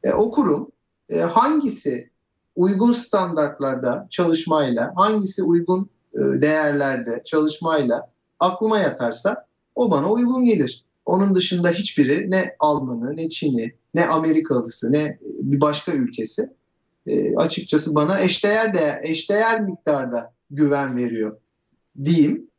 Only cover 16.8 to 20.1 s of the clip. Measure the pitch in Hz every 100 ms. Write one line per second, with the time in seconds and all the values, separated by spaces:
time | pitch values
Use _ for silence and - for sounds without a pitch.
16.8 | _ _ - - - - 165 180 - 151
17.8 | 160 147 147 196 185 185 202 220 226 185
18.8 | 151 - 160 160 - 202 226 220 202 170
19.8 | - 147 123